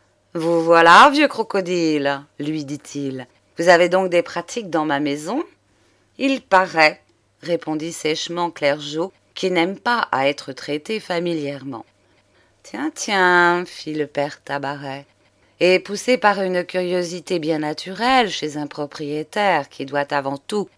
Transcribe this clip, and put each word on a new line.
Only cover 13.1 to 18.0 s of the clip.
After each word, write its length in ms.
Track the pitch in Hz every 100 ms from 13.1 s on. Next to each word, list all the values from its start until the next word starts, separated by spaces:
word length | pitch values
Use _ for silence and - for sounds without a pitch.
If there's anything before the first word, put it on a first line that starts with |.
| 202 180 175 175 175 180
fit 260 | - 156
le 140 | 151 147
père 340 | - 143 -
Tabaret. 640 | - 143 139 143 143 135 143 _ _ _ _ -
Et 220 | 175 185
poussé 360 | 185 202 - 254
par 240 | 208 196
une 240 | 190 180
curiosité 760 | 175 185 180 180 175 175 - 175
bien 180 | 151 156
naturelle 720 | 151 151 180 190